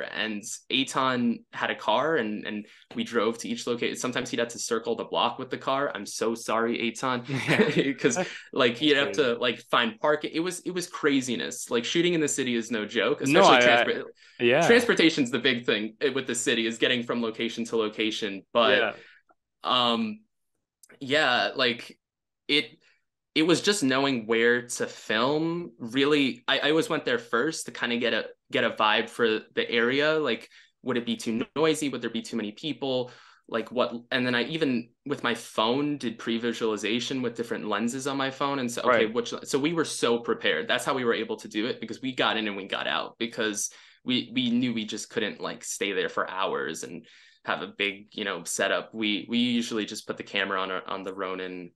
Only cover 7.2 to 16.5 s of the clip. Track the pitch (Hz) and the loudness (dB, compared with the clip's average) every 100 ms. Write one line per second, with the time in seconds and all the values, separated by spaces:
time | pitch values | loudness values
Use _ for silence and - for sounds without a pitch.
7.2 | 123 135 113 160 214 151 139 139 139 120 | -2 -4 2 4 4 2 0 2 0 0
8.2 | 180 - - - 123 120 147 139 139 147 | -2 -8 -6 0 2 2 4 4 2 2
9.2 | 131 117 123 113 - 135 117 - 151 151 | 2 2 -2 -2 0 2 2 0 2 2
10.2 | 151 151 180 180 160 180 - - 151 139 | 0 -4 -4 -4 -6 -6 -6 -2 2 2
11.2 | 127 107 69 - - 120 120 170 175 170 | 2 -2 -4 -8 -2 -2 0 2 2 2
12.2 | 147 - 127 117 113 117 104 113 104 147 | 2 0 0 -2 -2 -4 -2 0 2 2
13.2 | 135 160 185 127 123 120 117 - 123 - | 4 8 8 10 8 6 4 0 -6 -14
14.2 | - - 120 135 170 233 233 180 160 156 | -18 0 4 6 8 6 6 4 4 4
15.2 | 123 127 139 120 117 107 110 - 139 131 | 2 2 2 0 0 -2 -2 -2 -2 0
16.2 | 127 117 - | -2 -2 0